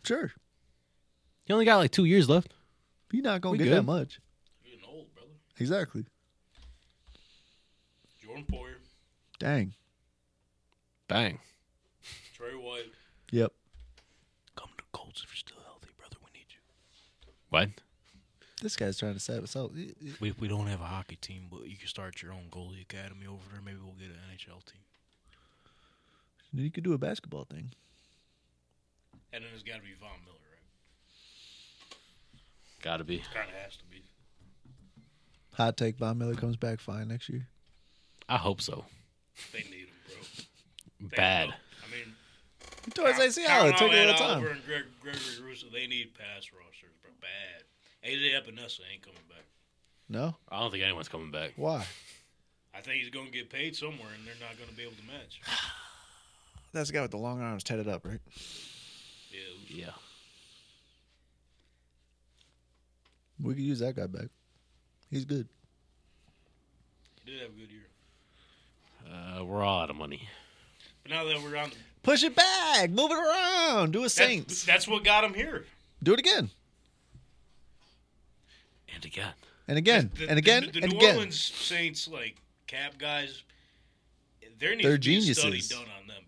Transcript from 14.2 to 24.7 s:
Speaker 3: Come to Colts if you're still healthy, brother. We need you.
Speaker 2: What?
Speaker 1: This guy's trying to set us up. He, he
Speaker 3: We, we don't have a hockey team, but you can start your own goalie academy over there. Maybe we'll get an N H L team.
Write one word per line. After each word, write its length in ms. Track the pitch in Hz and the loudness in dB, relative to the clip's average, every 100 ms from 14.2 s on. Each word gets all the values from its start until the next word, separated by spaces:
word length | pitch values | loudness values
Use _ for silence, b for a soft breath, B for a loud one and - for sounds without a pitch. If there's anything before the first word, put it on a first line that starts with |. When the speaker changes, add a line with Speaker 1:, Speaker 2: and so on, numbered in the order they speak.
| _ _ _ - | _ _ _ -18
Speaker 3:
Come 140 | - - | -18 -18
to 60 | - | -16
Colts 300 | - - - | -16 -16 -16
if 60 | - | -14
you're 60 | - | -14
still 240 | - - - | -14 -18 -20
healthy, 240 | - - _ | -20 -20 _
brother. 180 | - - | -20 -20
We 160 | - - | -20 -20
need 60 | - | -20
you. 100 | - _ _ _ _ _ _ - _ - | -20 _ _ _ _ _ _ -20 _ 0
Speaker 2:
What? 200 | 80 101 - - _ _ - _ _ _ - | 2 2 -2 -20 _ _ -20 _ _ _ -10
Speaker 1:
This 140 | 214 - | -8 -4
guy's 220 | 104 98 | -4 -4
trying 160 | 107 101 | -6 -6
to 40 | |
set 220 | - 117 | -8 -8
us 120 | 107 135 | -8 -10
up. 160 | 127 160 | -10 -10
He, 180 | - - | -14 -16
he 140 | 147 143 | -18 -8
Speaker 3:
We, 140 | 107 98 | -6 -6
we 80 | 107 | -6
don't 200 | 104 101 | -4 -4
have 140 | 95 | -6
a 40 | 85 | -8
hockey 300 | 95 - 85 | -10 -12 -14
team, 320 | - 92 90 | -16 -16 -18
but 160 | 87 - | -18 -18
you 100 | 101 | -16
can 100 | - | -14
start 340 | - 92 - | -12 -12 -14
your 100 | 87 | -16
own 140 | 95 87 | -16 -16
goalie 300 | 90 90 95 | -14 -14 -16
academy 440 | 95 95 98 98 98 | -16 -14 -14 -16 -16
over 140 | 98 95 | -16 -16
there. 100 | 101 | -18
Maybe 140 | 98 98 | -16 -16
we'll 100 | 95 92 | -18 -18
get 120 | 92 | -20
an 60 | 85 92 | -20 -20
N 40 | |
H 140 | 92 87 | -20 -20
L 120 | 90 | -20
team. 160 | - | -20